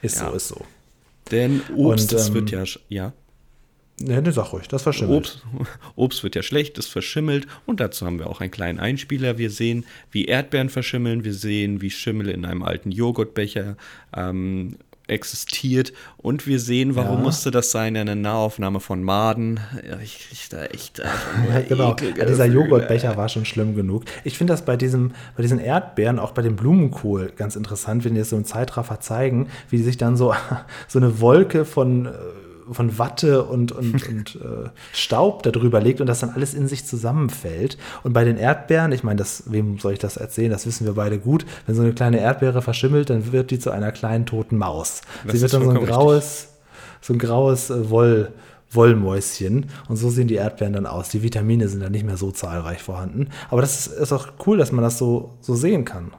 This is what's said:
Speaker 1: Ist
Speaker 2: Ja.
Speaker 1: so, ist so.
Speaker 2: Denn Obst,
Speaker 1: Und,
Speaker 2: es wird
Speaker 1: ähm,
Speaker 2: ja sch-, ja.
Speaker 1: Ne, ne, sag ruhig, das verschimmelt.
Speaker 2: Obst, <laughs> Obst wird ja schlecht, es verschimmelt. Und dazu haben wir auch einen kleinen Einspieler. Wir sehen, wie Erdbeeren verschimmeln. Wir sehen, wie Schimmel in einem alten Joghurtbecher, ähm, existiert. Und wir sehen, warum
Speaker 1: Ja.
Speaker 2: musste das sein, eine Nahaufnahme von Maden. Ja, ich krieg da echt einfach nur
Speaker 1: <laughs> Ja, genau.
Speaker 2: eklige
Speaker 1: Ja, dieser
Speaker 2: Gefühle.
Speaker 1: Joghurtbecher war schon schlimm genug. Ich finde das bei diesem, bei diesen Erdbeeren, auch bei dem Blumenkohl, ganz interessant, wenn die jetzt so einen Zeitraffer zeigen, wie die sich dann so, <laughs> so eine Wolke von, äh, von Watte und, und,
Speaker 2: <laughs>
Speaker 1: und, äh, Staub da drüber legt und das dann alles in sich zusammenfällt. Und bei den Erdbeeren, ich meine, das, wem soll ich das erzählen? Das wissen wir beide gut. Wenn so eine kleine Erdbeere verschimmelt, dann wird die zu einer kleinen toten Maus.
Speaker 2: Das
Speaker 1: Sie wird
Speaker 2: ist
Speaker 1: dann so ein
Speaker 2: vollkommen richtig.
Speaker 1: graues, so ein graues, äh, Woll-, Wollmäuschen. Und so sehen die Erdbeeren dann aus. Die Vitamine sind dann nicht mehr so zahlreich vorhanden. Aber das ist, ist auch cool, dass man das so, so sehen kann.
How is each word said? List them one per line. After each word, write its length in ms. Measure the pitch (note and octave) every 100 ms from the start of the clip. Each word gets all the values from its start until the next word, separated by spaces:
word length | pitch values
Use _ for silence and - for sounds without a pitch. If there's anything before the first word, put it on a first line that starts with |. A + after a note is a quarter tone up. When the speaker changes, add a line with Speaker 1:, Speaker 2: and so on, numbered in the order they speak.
Speaker 1:
Ist 160 | A2+ -
Speaker 2:
Ja. 80 | G#2
Speaker 1:
so, 60 | F2+
ist 120 | -
so. 120 | - - _ _ _ _ _ -
Speaker 2:
Denn 300 | A2+ B2 C#3 - -
Obst, 380 | C#3+ A2 G#2+
Speaker 1:
Und, 60 | A2+
Speaker 2:
es 140 | G#2+ G#2+
wird 180 | G#2
Speaker 1:
ähm, 60 | F#2+
Speaker 2:
ja 40 | F#2+
sch-, 140 | - _
ja. 260 | G2+ F#2 - _ _ _ _ _ _ _ -
Speaker 1:
Ne, 220 | C3 B2+
ne, 100 | D#3+
sag 220 | C3+ G#2
ruhig, 140 | - -
das 160 | C3+
verschimmelt. 340 | C#3+ C3+ G#2 C#3+
Speaker 2:
Obst, 260 | - - A#2 C3 -
<laughs> 260 | - - -
Obst 280 | C3 -
wird 120 | G2 -
ja 80 |
schlecht, 340 | F#2+ D3 D3 -
es 80 | -
verschimmelt. 640 | - F#3 D#3 D3+ C#3+ C#3 - -
Und 140 | A3+
dazu 260 | G#2+ - F2+
haben 140 | F2
wir 80 | D#2+
auch 120 | -
einen 100 | F#2
kleinen 260 | - F2 E2
Einspieler. 600 | G2+ C3+ - C#3+ C3 A#2
Wir 100 | A#2
sehen, 360 | G2+ A#2 A#2 A#2+ - -
wie 140 | G#2+ -
Erdbeeren 440 | B2+ C3 C#3+ C3
verschimmeln. 540 | C3 A#2+ B2+ A#2 A#2
Wir 100 | G#2+
sehen, 480 | G2+ G#2+ G#2 G2+ G2+
wie 80 | G2
Schimmel 400 | - - G#2+ G2+
in 160 | F#2 F2
einem 160 | F2
alten 300 | E2+ E2 G#2
Joghurtbecher, 840 | F#2+ A#2+ A#2 G#2+ - G#2 G#2 G2+ G2+ - - _ -
ähm, 600 | F2+ F#2 F#2+ F#2+ F2+ - _ _ -
existiert. 840 | G#2+ - - - - C3+ B2+ C3 - - _
Und 280 | - C#3 -
wir 140 | C3+
sehen, 360 | A#2 B2 C3 B2+
warum 220 | G2 B2
Speaker 1:
Ja. 60 |
Speaker 2:
musste 260 | C3+ D#3+ C#3
das 220 | B2 A#2+
sein, 260 | A2+ A2 A2
eine 180 | G#2 G#2
Nahaufnahme 640 | G#2 A2 A2 - F#2+ G2
von 200 | - F#2
Maden. 560 | F#2 G2 A2 A2 A2+ A2+ G#2+ B2+ -
Ja, 80 | F#2+
ich 280 | A2 - -
krieg 180 | - -
da 140 | - -
echt 360 | - - -
einfach 360 | - - - F#2
nur 100 | A#2
Speaker 1:
<laughs> 0 |
Ja, 60 | B2+
genau. 300 | C3 C3 B2
Speaker 2:
eklige 260 | A2+ A#2 -
Speaker 1:
Ja, 60 | -
dieser 200 | B2+ A#2+
Speaker 2:
Gefühle. 200 | B2 D#3
Speaker 1:
Joghurtbecher 520 | B2+ - A2+ B2 G#2
war 120 | G#2+
schon 160 | A2+ G#2+
schlimm 280 | - G#2+ G#2
genug. 280 | F#2+ G#2 - -
Ich 140 | D3 -
finde 160 | F3
das 100 | E3
bei 140 | D#3+ B2
diesem, 360 | B2+ B2+ B2 - - -
bei 60 |
diesen 160 | A#2+ B2
Erdbeeren, 600 | A#2+ D#3+ F#3+ - G#2+ A#2+
auch 140 | G2
bei 100 | -
dem 120 | A#2 G#2+
Blumenkohl, 760 | A#2+ F#3 C#3+ - G#2+ G2 F#2 -
ganz 200 | G2+ G#2
interessant, 500 | G#2+ G#2 - A2+ A#2+
wenn 80 |
die 60 | A2+
jetzt 100 | G#2+
so 60 | A2
einen 100 | G#2
Zeitraffer 540 | A2 B2+ - A#2 G#2+
zeigen, 480 | - A2+ C3 B2 C#3 - -
wie 60 | A#2+
die 60 |
sich 140 | A#2 B2
dann 200 | A#2+ A#2+
so, 180 | B2 - - -
<laughs> 260 | - - -
so 120 | C3
eine 200 | B2 A2
Wolke 460 | A#2 D3+ F#3 D#3+ D3
von, 400 | - B2+ B2 B2
äh, 60 | B2+ F2+ F2+ F2+ F2 -
von 280 | A#2+ A#2 G#2+
Watte 460 | A#2 - D#3 C3+ -
und, 260 | B2 A#2+
und, 340 | A#2+ A#2+ B2+ -
Speaker 2:
<laughs> 20 |
Speaker 1:
und, 260 | A2 G#2 -
äh, 340 | A#1+ A1+ A#1+ - -
Staub 500 | - - A2+ F#3+ G3+
da 80 | B2
drüber 280 | A#2 A#2+ A#2
legt 220 | G#2+ C3+
und 60 | C3
das 120 | A#2+
dann 120 | A#2
alles 220 | B2+ C#3
in 140 | C#3+ C3+
sich 180 | C3+ -
zusammenfällt. 920 | A#2+ A#2 D3 C3+ - F2 E2 C3 - - -
Und 80 | B2+
bei 140 | A#2+ A#2
den 100 | A#2
Erdbeeren, 560 | A#2 D3+ - D#3+ E3
ich 140 | B2 A2+
meine, 100 | G#2
das, 280 | G2 - -
wem 340 | G#2+ G#2+ G2+
soll 140 | G2+
ich 60 | G2
das 180 | G2+ -
erzählen? 340 | - - A2+
Das 140 | G2+ A#2
wissen 200 | A2+ A2
wir 60 | G#2
beide 220 | G#2 G#2
gut. 280 | A2 D#3+ - - -
Wenn 100 | A2+
so 60 |
eine 120 | A#2
kleine 260 | A#2 A#2+ A#2
Erdbeere 420 | A2 C3 C3 B2
verschimmelt, 480 | A#2+ A#2 C3 D3 C#3+
dann 220 | A#2 A2
wird 200 | B2+ B2+
die 80 | B2
zu 120 | -
einer 220 | G2 G#2
kleinen 320 | - A2+ A2+ A#2
toten 320 | A2 A2 A2+
Maus. 420 | F#2 D#2 - - - -
Speaker 2:
Das 80 | G2+
Speaker 1:
Sie 80 | A#2
wird 40 | B2+
Speaker 2:
ist 80 |
Speaker 1:
dann 100 | C3+
so 60 | B2+
ein 80 | B2
Speaker 2:
vollkommen 80 | A#2
richtig. 100 | A#2+
Speaker 1:
graues, 520 | D3 D3 D3 - - _ _ - - -
so 140 | -
ein 60 | A#2+
graues, 500 | A#2 A#2 C3+ B2+ -
äh, 200 | B2 G#2+
Woll-, 440 | A2+ A#2+ A2+ G#2+ - - - _
Wollmäuschen. 960 | A2+ A#2 A2 F#2+ G2 - - F#2 A#2+ C#3+ - -
Und 80 | A2
so 120 | A#2+
sehen 180 | A#2+ A#2+
die 80 | G#2+
Erdbeeren 380 | G#2 - G#2
dann 120 | G2+ G2+
aus. 220 | F2 F2+
Die 140 | G#2+
Vitamine 440 | A2+ A2 G#2+ A#2 G#2
sind 120 | G2
dann 100 | G2
nicht 140 | G#2 G#2
mehr 120 | F#2
so 140 | F#2+
zahlreich 500 | F#2 F#2 E2+ E2 F2
vorhanden. 480 | - F#2+ F#2+ G#2+ C#3+ - -
Aber 120 | A#2+
das 260 | C3+ - -
ist, 60 | -
ist 140 | -
auch 160 | C3+ - - -
cool, 120 | G#3+
dass 140 | C3+
man 100 | B2
das 140 | A#2 A#2
so, 400 | B2 A#2+ A#2+ -
so 140 | - A#2+
sehen 300 | D#3 G3 A2+
kann. 260 | F#2 F2+